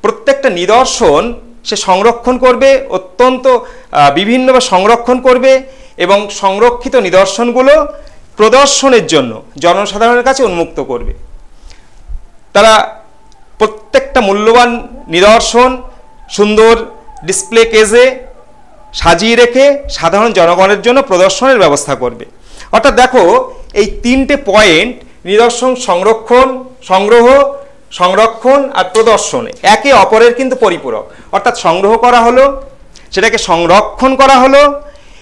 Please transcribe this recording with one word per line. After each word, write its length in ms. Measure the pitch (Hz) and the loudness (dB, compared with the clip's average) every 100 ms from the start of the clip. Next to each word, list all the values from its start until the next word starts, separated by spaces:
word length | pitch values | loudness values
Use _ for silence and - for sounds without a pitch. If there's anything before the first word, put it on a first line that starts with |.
প্রত্যেকটা 480 | 208 226 - 277 262 | -6 -4 -4 -2 -2
নিদর্শন 840 | 175 180 226 262 - 202 147 226 233 - - | -4 0 0 0 0 0 0 -2 -8 -16 -18
সে 120 | - 208 | -10 -6
সংরক্ষণ 640 | - 185 220 226 247 254 | -2 0 0 -2 -4 0
করবে, 480 | 254 233 269 269 - | 0 2 2 2 -2
অত্যন্ত, 580 | 185 - - 254 254 262 | -8 -8 -2 0 0 0
আহ, 680 | 240 - - - - 143 | 0 -2 -18 -6 0 2
বিভিন্নভাবে 480 | 170 202 254 254 254 | 2 -2 0 2 0
সংরক্ষণ 580 | 247 185 202 233 240 247 | 0 0 2 0 0 -2
করবে 440 | 254 254 262 262 262 - - - | 0 2 2 0 -2 -18 -20 -6
এবং 320 | 190 202 208 | 0 0 -2
সংরক্ষিত 680 | - 196 196 240 240 262 262 | -6 -4 0 0 -2 -4 -2
নিদর্শনগুলো 920 | 190 185 190 214 240 240 262 302 294 - - - - - | 0 2 0 -2 -2 0 2 2 0 -8 -20 -20 -16 -2
প্রদর্শনের 680 | 214 254 277 - 269 240 151 | 2 4 2 0 0 0 0
জন্য 360 | 156 123 107 - - | -2 -2 -8 -18 -4
জনসাধারণের 640 | 170 180 202 202 226 240 | -2 0 -4 -2 0 0
কাছে 200 | 240 269 | 0 0
উন্মুক্ত 360 | 233 175 165 - | -2 -2 -6 -8
করবে। 340 | 131 120 - - - - - - - - - - - - - - - | -8 -8 -8 -10 -14 -20 -20 -20 -20 -20 -20 -20 -16 -14 -16 -20 -4
তারা 480 | 202 220 214 - - - _ - - - - | 2 4 2 0 -10 -20 _ -20 -20 -20 -4
প্রত্যেকটা 640 | 214 - - 269 - 262 | -4 -4 -4 -4 -2 -2
মূল্যবান 680 | 202 202 220 233 240 233 - - - | 0 0 2 2 2 -2 -10 -18 -6
নিদর্শন 760 | 165 202 226 - 233 254 - - - - - - | 0 4 4 2 2 0 0 -12 -20 -20 -20 -10
সুন্দর 560 | - 208 214 220 226 - - - - 151 | -2 0 4 4 2 -2 -16 -20 -14 -8
ডিসপ্লে 400 | 190 - 226 226 | -8 -2 0 2
কেসে 540 | 220 214 233 254 262 - - - - - - - | 2 2 4 2 0 -10 -20 -20 -20 -20 -20 -18
সাজিয়ে 420 | - 170 170 220 233 | -4 0 0 0 2
রেখে 480 | 240 247 285 277 - | 2 4 2 0 -6
সাধারণ 440 | - 165 196 226 | -6 -2 0 0
জনগণের 480 | 190 170 180 190 202 | 2 2 2 2 0
জন্য 200 | 233 262 | 0 0
প্রদর্শনের 580 | - 180 190 185 262 247 | 0 2 0 0 0 2
ব্যবস্থা 360 | 170 143 - 127 | 2 0 -4 -6
করবে। 300 | 123 117 - - - - - | -6 -8 -16 -20 -20 -20 -4
অর্থাৎ 240 | 226 269 226 | -2 0 2
দেখো, 580 | 254 247 175 240 254 - - | 2 2 2 2 -2 -10 -8
এই 120 | 208 220 | -4 -4
তিনটে 500 | - 233 269 269 277 | -4 -2 -2 0 -2
পয়েন্ট, 600 | 208 208 208 160 226 247 - - 170 | 0 2 2 2 -2 -8 -18 -18 -4
নিদর্শন 500 | 208 233 240 254 247 | 0 0 0 -4 -4
সংরক্ষণ, 880 | - 175 190 220 - 247 262 254 - - | -4 -2 0 -2 0 2 2 -2 -14 -20
সংগ্রহ, 720 | - 190 208 240 240 277 277 - - - _ | -2 -2 2 4 4 4 2 -4 -16 -20 _
সংরক্ষণ 800 | - 180 196 226 226 254 277 269 | -4 -2 0 0 -2 0 0 0
আর 160 | - 185 | -4 -2
প্রদর্শন, 540 | 220 226 202 - 127 - - | 0 2 0 -2 -8 -8 -4
একে 320 | - 214 277 | 0 0 2
অপরের 400 | 247 190 220 233 | 2 4 4 2
কিন্তু 220 | 240 262 254 | 2 -4 -2
পরিপূরক। 560 | 214 165 131 107 - - - | -2 -2 -6 -10 -10 -18 -8
অর্থাৎ 260 | 190 240 - | -4 -4 -2
সংগ্রহ 400 | 175 175 196 226 | -2 -2 -2 0
করা 240 | 247 240 | 2 2
হলো, 400 | 233 247 277 277 - - - - - | 2 2 0 -2 -12 -20 -20 -20 -10
সেটাকে 260 | - 220 202 | -4 -2 -2
সংরক্ষণ 760 | - 170 170 190 208 - 262 262 | -2 -2 2 2 0 -2 -2 2
করা 220 | 269 269 | 4 4
হলো 420 | 262 277 285 285 - - - - | 4 4 2 0 -10 -20 -20 -20